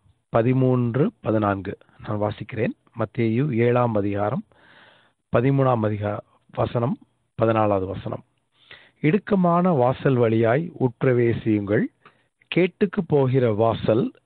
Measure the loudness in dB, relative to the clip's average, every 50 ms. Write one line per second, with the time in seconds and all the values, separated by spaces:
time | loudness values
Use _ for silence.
0 | _ _ _ _ _ _ -2 0 2 2 2 2 2 2 2 2 0 0 0 0
1 | -2 -2 -2 _ -4 -2 0 0 0 0 0 -2 -4 -10 -12 -12 _ _ _ _
2 | -10 -8 -6 -4 -4 -4 -6 -8 -12 -12 -8 -6 -6 -6 -6 -10 _ _ _ -8
3 | -8 -6 -4 -4 -2 0 0 -2 -2 -2 0 0 0 2 2 2 0 0 0 -2
4 | -2 -2 -4 -4 -4 -4 -4 -6 -8 _ _ _ _ -20 -20 -20 -20 -20 _ _
5 | _ _ _ _ _ _ -2 0 2 2 2 2 2 2 2 0 0 -2 -2 -4
6 | -4 -6 -6 -6 -10 _ _ _ _ _ -6 -4 -4 -2 -2 -2 -2 -2 -4 -6
7 | -10 _ _ _ _ _ _ -2 0 0 2 2 2 2 0 -2 -2 -4 -8 -10
8 | -8 -10 -10 -10 -14 _ _ _ _ _ _ _ _ _ -20 -20 -20 _ _ _
9 | 0 0 0 0 0 0 0 2 4 4 2 2 2 2 2 2 2 2 0 -2
10 | -4 -2 0 2 2 2 2 2 2 2 2 0 -2 -6 -4 -2 -2 -2 -2 _
11 | 0 0 2 2 2 0 0 -2 0 0 0 0 0 0 0 0 0 -2 -8 _
12 | _ -20 _ _ _ _ _ _ _ _ 0 0 0 0 0 _ -2 -2 -2 -6
13 | -2 0 2 2 2 2 2 2 2 2 2 2 2 0 0 0 0 0 2 2
14 | 0 -2 -6 _ _